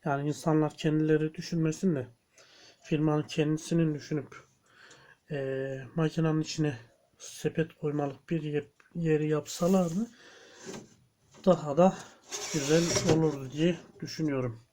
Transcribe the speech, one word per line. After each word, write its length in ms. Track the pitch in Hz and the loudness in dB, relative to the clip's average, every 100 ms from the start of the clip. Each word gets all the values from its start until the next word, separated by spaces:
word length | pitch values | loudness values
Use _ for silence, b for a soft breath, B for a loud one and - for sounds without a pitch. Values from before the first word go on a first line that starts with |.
| - | -2
yani 220 | 139 143 | -2 -2
insanlar 500 | 147 - 156 151 - | -2 2 2 2 0
kendileri 560 | 160 156 156 156 156 | 0 2 2 2 0
düşünmesin 640 | 156 165 170 160 156 190 151 | -6 -6 0 0 0 0 0
de 120 | 117 _ _ B B B B B | -4 _ _ B B B B B
firmanın 400 | - 156 156 151 | -4 0 2 2
kendisinin 720 | 147 - 151 156 - 170 160 147 | -2 -2 0 0 0 2 2 0
düşünüp, 400 | - 151 135 - - _ B B B B B B _ | -4 -6 -6 -16 -20 _ B B B B B B _
e, 480 | 147 135 135 135 135 127 165 | -8 -6 -6 -6 -8 -8 -2
makinenin 460 | 156 151 160 156 | -2 2 0 2
içine 380 | 156 - 151 120 - _ _ _ | -2 -2 -2 -2 -14 _ _ _
sepet 560 | - - 156 156 160 | -20 -6 -4 -2 -4
koymalık 560 | - 151 147 143 135 - | -4 -6 -2 -4 -6 -6
bir 140 | 165 | -4
ye-, 280 | 151 147 147 _ _ 170 | -2 -4 -6 _ _ -4
yeri 320 | 160 156 151 | 0 2 2
yapsalardı 800 | 151 147 - 175 190 175 170 233 B B B B B B B B _ _ _ _ - - | 0 -2 -2 2 4 2 -2 -6 B B B B B B B B _ _ _ _ -2 4
daha 320 | 170 156 147 | 4 2 4
da 200 | 180 - B B - - - | 4 4 B B -14 -10 -4
güzel 300 | 160 139 160 170 - 180 | -4 2 2 4 0 2
olurdu 380 | 160 160 139 131 | 4 4 -2 -8
diye 280 | 139 165 165 - - | 0 0 0 -8 -14
düşünüyorum. 600 | 165 - 156 135 123 113 _ | -12 -4 -2 -2 -4 -6 _